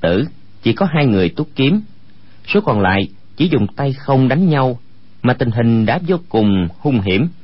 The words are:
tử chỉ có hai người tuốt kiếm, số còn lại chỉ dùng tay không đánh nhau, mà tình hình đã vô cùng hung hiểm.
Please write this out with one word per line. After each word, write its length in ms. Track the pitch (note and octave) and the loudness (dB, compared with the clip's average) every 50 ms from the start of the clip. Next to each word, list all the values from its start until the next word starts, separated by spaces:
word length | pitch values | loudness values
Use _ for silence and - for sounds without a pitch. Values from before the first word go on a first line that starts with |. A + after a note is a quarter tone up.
tử 240 | - E2 F2+ G#2 D3 E3 - - - - - - | 0 2 2 2 0 -2 -6 -14 -18 -18 -12 -4
chỉ 100 | - A#2 | -2 0
có 140 | A2+ - G3 E3+ D3+ | 0 2 0 0 2
hai 120 | D#3 C#3+ | 2 2
người 220 | B2+ G#2 F#2+ - - | 4 4 4 2 2
tuốt 180 | - - F#2 - - | 0 -4 -6 -6 0
kiếm, 260 | - C3+ C#3+ F#3+ G#3+ G#3+ - - - - - - - - - - - - | 0 2 2 2 0 -2 -6 -16 -18 -18 -18 -18 -18 -18 -18 -18 -16 -8
số 140 | - - G#3 | 0 0 0
còn 200 | G#3+ D3 A2+ G#2 | 2 2 2 2
lại 280 | F#2+ F#2 F#2+ G2 F#2+ - - - - - - | 2 2 2 2 0 -2 -8 -14 -18 -12 -4
chỉ 120 | - E3+ F3+ | -2 0 2
dùng 180 | D3+ A#2+ G#2 G2 - | 2 2 0 -2 -2
tay 160 | - C#3 C#3 | -4 -2 -2
không 360 | C3 - - - C#3 C3 C3 B2 | -2 -4 -2 0 2 4 4 4
đánh 200 | C3 E3 F#3+ E3+ | 4 4 4 4
nhau, 300 | D3+ C#3 C3 C3 A#2+ - - - - - - - - - | 4 2 2 0 -2 -4 -10 -18 -18 -18 -18 -18 -12 -2
mà 120 | - D#3+ - | 0 0 2
tình 160 | - - C3+ | 2 0 -2
hình 360 | G#2+ A#2+ A#2 A#2 A#2 A2+ A2 | 0 2 2 4 4 4 2
đã 120 | A2 A#2+ F3+ F3 | 2 0 -2 0
vô 100 | E3 F#3 E3+ - - | -2 -2 -2 -2 -2
cùng 400 | - A2+ G#2+ G#2 G2 F#2+ F2+ E2+ - - | 0 2 2 4 2 2 0 -2 -4 -4
hung 220 | - D3 C3 A2 | -2 0 0 0
hiểm. 280 | F#2+ G2 F2+ G#2 D3+ F3 - - | 0 2 0 2 0 -2 -4 -10